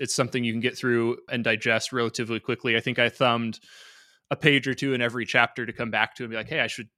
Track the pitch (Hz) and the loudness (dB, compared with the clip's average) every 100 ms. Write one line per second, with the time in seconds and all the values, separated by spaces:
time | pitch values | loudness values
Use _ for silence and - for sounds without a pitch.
0 | 127 - 127 131 117 113 123 123 127 117 | -4 -2 0 0 -2 0 -2 0 0 2
1 | 117 120 - 127 113 110 120 110 - 127 | 2 -2 -4 -2 0 0 2 0 0 -2
2 | 117 - 113 113 - 117 127 113 131 123 | -2 -2 -4 -4 -4 -2 2 2 2 2
3 | 120 - 127 117 113 107 - - - - | 2 4 2 2 -2 -8 -14 -20 -20 -20
4 | _ _ - 139 156 139 131 123 139 131 | _ _ -8 0 4 4 2 -2 -2 0
5 | 120 120 110 127 117 - 117 113 117 107 | -2 -2 0 4 2 2 -8 -6 -4 0
6 | 110 - 120 113 107 156 117 - 107 | 0 -2 -8 -8 -6 -2 -4 -4 -14